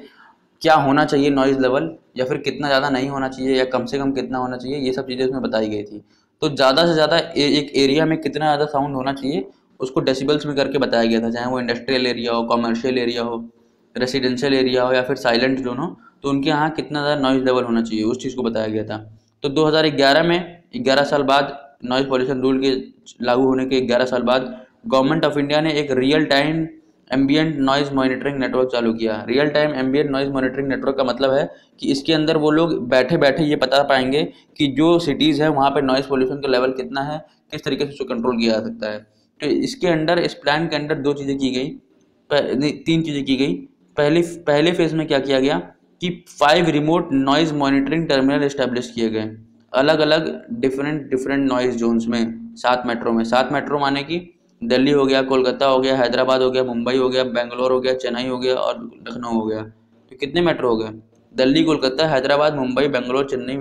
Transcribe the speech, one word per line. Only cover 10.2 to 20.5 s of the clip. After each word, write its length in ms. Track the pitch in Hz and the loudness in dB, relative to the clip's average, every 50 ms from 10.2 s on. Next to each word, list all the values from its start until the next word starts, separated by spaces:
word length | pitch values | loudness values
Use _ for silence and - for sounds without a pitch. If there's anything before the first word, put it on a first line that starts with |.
| 139 135 151 147 147 | 0 0 0 0 -2
में 80 | 147 147 | -2 -2
करके 220 | 135 139 131 135 143 | -2 -2 0 0 0
बताया 260 | 127 117 117 117 117 | 0 0 2 2 2
गया 160 | 117 113 113 | 2 2 2
था, 100 | 113 117 | 0 0
चाहे 160 | 117 120 120 | -4 -4 -4
वो 140 | 123 127 127 | -4 -4 -4
industrial 460 | 127 120 120 120 - - 135 127 127 | -4 -4 -4 -6 -4 -2 -2 0 0
area 260 | 123 120 117 117 117 117 | -2 -2 -2 -4 -2 -2
हो, 100 | 117 117 | -2 0
commercial 520 | 117 120 117 117 117 113 113 117 135 123 123 | 0 0 0 0 -2 -2 -2 -2 -2 0 0
area 240 | 120 120 120 117 117 | 0 -2 -2 -2 -4
हो, 220 | 117 117 117 117 117 - _ _ _ _ _ _ _ _ | -4 -6 -8 -10 -12 -18 _ _ _ _ _ _ _ _
residential 580 | 120 127 123 - 139 123 127 123 123 131 143 139 | -4 -4 -2 -2 -2 0 0 -2 0 0 0 2
area 280 | 135 127 127 123 127 123 | 2 2 2 2 0 2
हो, 100 | 127 131 | 2 2
या 100 | 127 127 | 0 0
फिर 140 | 127 139 131 | 0 -4 -2
silent 400 | - 127 117 117 123 135 135 131 | 0 0 2 2 2 2 0 -2
zone 180 | - 123 120 120 | -4 -6 -6 -6
हो, 180 | 147 180 180 - - - _ _ - | -6 -8 -8 -12 -20 -20 _ _ -4
तो 80 | 143 | -2
उनके 180 | 139 139 135 151 | -2 0 0 0
यहाँ 220 | 156 147 151 160 156 | 0 2 0 0 -2
कितना 300 | - 131 - 147 151 143 | -4 -6 -6 -6 -4 -2
ज़्यादा 180 | 143 147 143 135 | -2 0 0 2
noise 220 | 131 135 135 127 | 2 2 2 2
level 200 | 135 127 123 123 | 2 0 0 0
होना 180 | 117 117 117 113 | 0 0 0 0
चाहिए, 220 | 113 110 107 107 | -2 -2 -2 -2
उस 180 | 110 127 127 - | -2 -2 -4 -6
चीज़ 140 | 135 120 | -8 -8
को 60 | 127 120 | -4 -4
बताया 240 | 113 113 110 110 110 | -4 -2 -2 -4 -2
गया 160 | 107 107 104 | -4 -4 -4
था। 200 | 107 107 107 - - - - _ _ _ _ - | -6 -8 -10 -12 -14 -20 -20 _ _ _ _ -6
तो 60 | 143 | -4
दो 160 | 139 147 156 | 0 2 2
हज़ार 240 | 156 151 160 156 156 | 4 4 4 2 2
ग्यारह 320 | 147 131 139 135 143 156 165 | 2 4 4 6 6 6 4
में, 400 | 170 170 175 180 - | 4 2 0 -2 -6